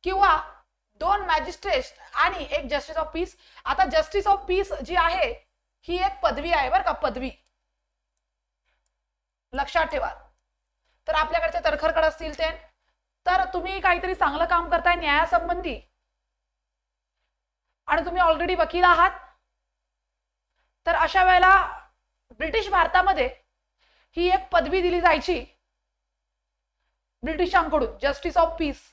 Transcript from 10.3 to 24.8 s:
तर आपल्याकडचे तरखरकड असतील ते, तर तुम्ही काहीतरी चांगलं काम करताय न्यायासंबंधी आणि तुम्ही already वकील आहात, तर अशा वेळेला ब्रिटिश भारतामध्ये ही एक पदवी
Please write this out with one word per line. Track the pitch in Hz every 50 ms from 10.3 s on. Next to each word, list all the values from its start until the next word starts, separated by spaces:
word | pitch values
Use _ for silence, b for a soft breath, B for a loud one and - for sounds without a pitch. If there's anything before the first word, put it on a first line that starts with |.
| _ _ _ _ _ _ _ _ _ _ _ _ _ _ _ -
तर | 320
आपल्याकडचे | 311 311 - 330 339 320 320 330 349 339
तरखरकड | 320 302 294 302 320 320 320 320
असतील | 311 311 - 330 311 - -
ते, | 320 320 320 - - _ _ _ _ _ _ _ _ _ _ _ _
तर | 349 359 381 370 370
तुम्ही | 381 359 349 381 381 392
काहीतरी | 392 381 349 349 - 370 370
चांगलं | - 359 294 277 311 339
काम | 339 359 339 339 339
करताय | 349 330 339 349 349
न्यायासंबंधी | 339 339 294 285 302 330 320 359 339 330 339 349 349 381 330 233 - _ _ _ _ _ _ _ _ _ _ _ _ _ _ _ _ _ _ _ _ _ _ _ _ _ _ _ _ _ _ _ _ _ _ _ _ _ _ _ _ _ -
आणि | 285 330 320
तुम्ही | 349 339 370
already | 359 330 320 294 339 349 359 339
वकील | 320 330 330 349 359
आहात, | 359 339 320 349 392 - - - - _ _ _ _ _ _ _ _ _ _ _ _ _ _ _ _ _ _ _ _ _ _ _ _ _ _ _ _ _ _ _
तर | 330 339
अशा | - 330 311 - 381 370
वेळेला | 370 370 359 359 370 392 381 349 - - - - _ _ _ _ _ _ _ _ _ - _
ब्रिटिश | 302 320 - 453 392 392
भारतामध्ये | 403 359 330 339 - 370 370 392 381 330 247 - - _ _ _ _ _ _ _ _ _ _ _ _ _ _ _ _
ही | 339 349 359
एक | 370 381 381 -
पदवी | - 339 - 302 339 381